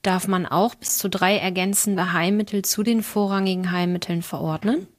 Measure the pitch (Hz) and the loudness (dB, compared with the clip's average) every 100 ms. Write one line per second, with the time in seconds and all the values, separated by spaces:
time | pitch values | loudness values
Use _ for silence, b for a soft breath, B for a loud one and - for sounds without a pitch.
0 | 196 185 196 185 180 156 226 - - - | 0 0 0 -2 0 2 2 0 -6 -4
1 | 196 185 185 208 185 185 190 202 208 185 | -2 0 2 2 0 -2 0 0 0 0
2 | 180 170 170 208 208 202 190 - 214 226 | 0 2 2 2 0 -2 -2 0 2 2
3 | 214 208 196 196 190 185 185 180 180 180 | 0 0 0 2 0 0 0 0 0 0
4 | - 170 - 170 165 156 208 302 190 | -2 -4 -4 -4 -2 0 0 0 -4